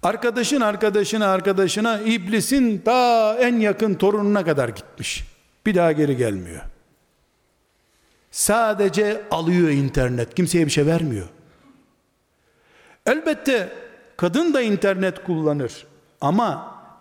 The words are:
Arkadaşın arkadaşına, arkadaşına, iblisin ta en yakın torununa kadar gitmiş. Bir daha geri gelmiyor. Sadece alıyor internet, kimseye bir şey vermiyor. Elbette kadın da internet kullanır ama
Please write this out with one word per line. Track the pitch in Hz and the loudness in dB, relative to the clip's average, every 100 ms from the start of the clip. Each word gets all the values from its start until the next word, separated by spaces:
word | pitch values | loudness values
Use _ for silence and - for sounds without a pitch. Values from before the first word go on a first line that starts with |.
Arkadaşın | 175 220 240 233 226 285 | -2 -2 -2 -2 -2 0
arkadaşına, | 220 208 214 208 202 220 202 | 0 0 0 0 0 0 0
arkadaşına, | 190 190 196 190 202 226 214 | 0 0 0 0 0 -2 -2
iblisin | 220 233 180 214 - 277 247 202 214 | 0 -2 0 -2 0 2 2 0 0
ta | 254 247 233 214 226 | 2 4 4 2 2
en | 247 240 | 0 2
yakın | 214 202 220 180 | 0 0 0 2
torununa | 190 208 202 208 170 | 2 2 2 0 0
kadar | 143 120 | 0 0
gitmiş. | 107 - - - - - _ _ _ - | -4 -18 -12 -10 -8 -12 _ _ _ 0
Bir | 185 | 2
daha | 170 | 2
geri | 156 147 127 | 2 0 2
gelmiyor. | 117 98 85 82 - - _ _ _ _ _ _ _ _ _ _ _ _ _ _ _ | 0 -2 -8 -12 -14 -16 _ _ _ _ _ _ _ _ _ _ _ _ _ _ _
Sadece | - - 214 226 202 196 170 208 214 - | -6 0 2 2 2 0 2 0 -2 -4
alıyor | 160 165 180 165 | -2 2 4 4
internet, | 143 139 135 127 123 117 - | 2 0 0 0 -2 -4 -2
kimseye | 175 175 156 | 0 2 2
bir | |
şey | 156 147 | 2 2
vermiyor. | 165 160 110 85 - - _ _ _ _ _ _ _ _ _ _ _ _ _ _ _ - | 2 -2 -4 -8 -18 -20 _ _ _ _ _ _ _ _ _ _ _ _ _ _ _ -2
Elbette | 285 320 302 - 247 185 - - - - - | 0 0 -2 0 0 -2 -10 -20 -20 -20 -4
kadın | 175 196 339 | -2 2 2
da | 277 | 2
internet | 240 202 196 185 190 180 | 2 0 0 0 -2 -4
kullanır | - 165 151 147 123 - - _ _ _ | -6 -2 0 -2 -4 -8 -20 _ _ _
ama | 139 185 226 135 - - - - | -2 0 0 -4 -12 -20 -20 -4